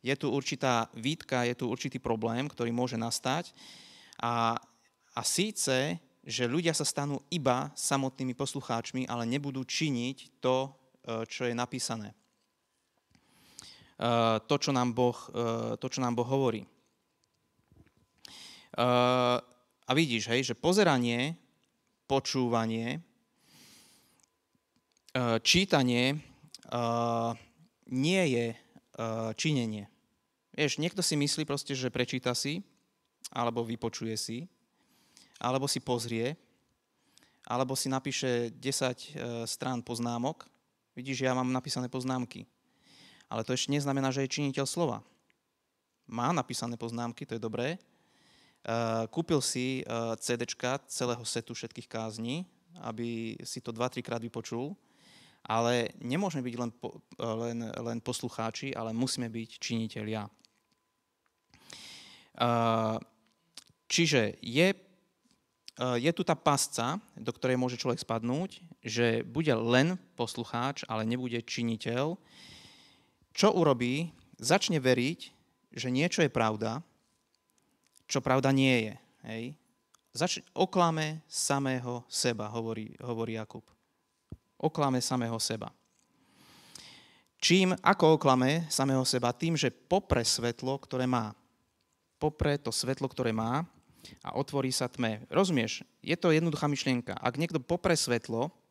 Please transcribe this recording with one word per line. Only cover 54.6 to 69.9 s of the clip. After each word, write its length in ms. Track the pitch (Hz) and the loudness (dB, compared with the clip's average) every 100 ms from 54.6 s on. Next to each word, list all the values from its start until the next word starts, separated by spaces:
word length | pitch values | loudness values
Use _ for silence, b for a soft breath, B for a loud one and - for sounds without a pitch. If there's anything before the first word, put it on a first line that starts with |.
| 139 196 b b b b b b | -6 -10 b b b b b b
Ale 480 | - 113 117 123 117 - | -2 0 2 2 0 -6
nemôžeme 480 | 120 147 196 151 123 | -4 -2 -2 -2 -6
byť 80 | 117 | -6
len 80 | 120 | -6
po-, 320 | - 120 - _ - | -6 -12 -12 _ -8
e, 80 | 117 | -4
len, 320 | 110 117 117 113 | -4 -4 -6 -6
len 240 | - 117 117 | -6 -6 -6
poslucháči, 720 | 131 123 123 - 113 - 135 | -6 -6 -6 -6 -6 -6 -8
ale 240 | 131 113 | -6 -4
musíme 320 | 113 127 - 117 | -2 -2 -2 -6
byť 240 | 113 113 - | -6 -10 -10
činitelia. 720 | - 117 113 - 107 110 104 _ _ _ _ _ _ _ _ _ _ _ _ B B B B B B B B | -4 -2 -4 -6 -6 -6 -6 _ _ _ _ _ _ _ _ _ _ _ _ B B B B B B B B
E, 160 | - 120 117 113 113 110 113 - _ _ _ _ - - _ _ | 0 2 4 4 2 2 -2 -8 _ _ _ _ -20 -20 _ _
čiže 540 | - 165 143 104 - | 2 4 4 2 -2
je, 260 | 113 127 180 | -2 4 4
e, 40 | 196 _ _ _ _ _ _ _ _ - - 127 123 | 2 _ _ _ _ _ _ _ _ -20 -4 0 2
je 80 | 139 | 2
tu 160 | 170 180 | 0 0
tá 80 | |
pasca, 640 | 156 - 143 - - 120 185 - | 2 4 4 2 -2 -2 -4 -8
do 160 | - 113 | -8 -8
ktorej 240 | - 127 | -2 0
môže 240 | 127 127 123 | 2 0 -2
človek 240 | 131 117 | -2 -2
spadnúť, 560 | - 113 120 135 190 - - - | -2 -2 -2 -2 -4 -10 -20 -14
že 420 | - 110 120 117 | -6 2 4 2
bude 320 | 117 120 156 | -2 0 2
len 400 | 113 117 123 156 | 4 6 6 6